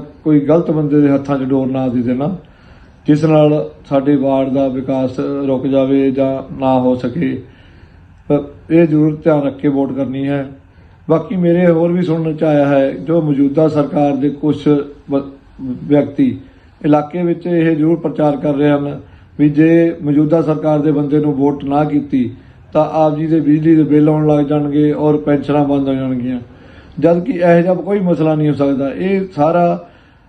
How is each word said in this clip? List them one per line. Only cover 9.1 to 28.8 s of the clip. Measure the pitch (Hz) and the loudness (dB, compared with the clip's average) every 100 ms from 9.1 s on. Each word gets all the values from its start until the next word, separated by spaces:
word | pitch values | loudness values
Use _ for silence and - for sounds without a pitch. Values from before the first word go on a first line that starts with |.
| 151 | 0
ਧਿਆਨ | 170 151 | 0 0
ਰੱਖ | 139 131 | 0 -2
ਕੇ | 147 | -2
ਵੋਟ | 139 127 | 0 -2
ਕਰਨੀ | 123 127 135 139 | -4 -6 -4 -4
ਹੈ। | 143 131 - - - - - - | -4 -6 -12 -20 -20 -20 -12 -4
ਬਾਕੀ | 160 156 190 | -2 -2 -2
ਮੇਰੇ | 170 170 175 | 0 2 2
ਹੋਰ | 165 170 | 2 2
ਵੀ | 180 | 0
ਸੁਣਨ | 175 165 160 156 | -2 -2 -4 -2
'ਚ | |
ਆਇਆ | 160 147 143 | 0 2 2
ਹੈ, | 139 135 | 2 0
ਜੋ | 139 135 170 | -4 -2 0
ਮੌਜੂਦਾ | 156 139 139 147 160 | 0 0 0 2 0
ਸਰਕਾਰ | 151 135 147 143 131 | 0 -2 0 0 0
ਦੇ | 139 | -2
ਕੁਛ | - 151 - 147 147 143 - - | -2 -4 -2 0 0 -2 -12 -6
ਵ-, | 139 - - - - | -4 -4 -16 -20 -14
ਵਿਅਕਤੀ | 135 123 - 143 - - 131 110 - - - _ | -10 -8 0 0 0 0 -2 -2 -12 -20 -20 _
ਇਲਾਕੇ | 151 147 147 180 | 0 0 0 -4
ਵਿੱਚ | 175 165 175 | -4 -4 -2
ਇਹ | 170 165 151 | 0 0 0
ਜ਼ਰੂਰ | 156 160 | 0 0
ਪ੍ਰਚਾਰ | 165 139 151 139 | -4 -2 -2 0
ਕਰ | 147 | -2
ਰਹੇ | 139 147 | 0 0
ਹਨ | 143 143 123 - - - - | 0 -2 -10 -16 -20 -12 0
ਵੀ | 147 | 0
ਜੇ | 143 160 165 165 165 | 4 4 4 2 0
ਮੌਜੂਦਾ | 147 147 156 165 | 0 2 2 2
ਸਰਕਾਰ | 151 151 156 151 | 0 -2 0 0
ਦੇ | 151 | 0
ਬੰਦੇ | 147 143 151 | 0 0 0
ਨੂੰ | 147 | 0
ਵੋਟ | 135 143 143 | 0 0 -2
ਨਾ | 139 143 | -2 -2
ਕੀਤੀ | 151 143 - 135 113 - - - - | 0 -2 -2 -2 -2 -6 -20 -20 -6
ਤਾਂ | 156 151 | -2 0
ਆਪ | 156 156 151 | 2 0 0
ਜੀ | 160 | 0
ਦੇ | 160 | 0
ਬਿਜਲੀ | 143 156 160 156 | 2 2 4 4
ਦੇ | |
ਬਿੱਲ | 135 147 151 | 4 4 4
ਆਉਣ | 156 151 | 2 2
ਲੱਗ | 147 | 2
ਜਾਣਗੇ | 143 151 147 147 151 | 2 -2 0 0 0
ਔਰ | 147 151 151 | 0 0 0
ਪੈਨਸ਼ਨਾਂ | 147 143 131 147 | 0 -2 0 0
ਬੰਦ | 139 143 135 | 2 0 0
ਹੋ | |
ਜਾਣਗੀਆਂ, | 135 131 127 123 123 117 - - - - - | -2 -2 -4 -4 -6 -10 -20 -20 -20 -18 0
ਜਦ | 160 175 | 2 2
ਕਿ | 233 | -2
ਇਹੋ | 175 175 170 | 0 2 4
ਜਿਹਾ | 180 | 2
ਕੋਈ | 170 170 202 | -2 -2 -2
ਮਸਲਾ | 180 151 156 | 0 0 0
ਨਹੀਂ | 156 151 | 0 0
ਹੋ | |
ਸਕਦਾ। | 139 139 135 | 0 0 0